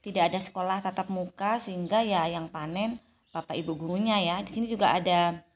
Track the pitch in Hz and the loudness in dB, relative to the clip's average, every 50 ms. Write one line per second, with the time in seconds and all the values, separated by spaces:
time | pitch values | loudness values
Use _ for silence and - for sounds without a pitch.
0 | _ 208 180 190 165 170 175 190 190 - - 190 180 185 190 202 196 185 190 - | _ -2 2 2 2 2 2 -2 -4 -4 -4 -4 -2 -2 -2 -2 -2 -2 -4 -2
1 | 190 190 190 185 180 180 _ - 196 208 226 240 - 202 185 180 175 165 196 220 | -4 -2 -4 -4 -4 -6 _ -4 -2 -2 -2 -2 -2 -6 -4 -4 -2 2 2 2
2 | 233 214 196 175 160 170 170 165 160 165 - 160 151 156 170 190 214 226 240 233 | 4 4 2 2 2 2 -2 -4 -6 -6 -8 -8 -6 -4 -2 -2 -2 -2 -4 -8
3 | _ _ _ _ _ _ - 165 - - - 170 160 165 160 151 165 165 180 190 | _ _ _ _ _ _ -8 -8 -6 -4 -6 -4 -4 -4 -4 -4 -4 -2 -2 0
4 | 214 226 214 202 180 170 175 196 202 - - 220 233 226 233 202 208 135 135 185 | 2 2 2 4 2 2 0 -2 -4 -4 -4 -4 -2 -2 0 2 4 4 4 4
5 | 175 185 175 175 175 170 170 165 _ _ _ | 4 4 4 4 4 2 0 -4 _ _ _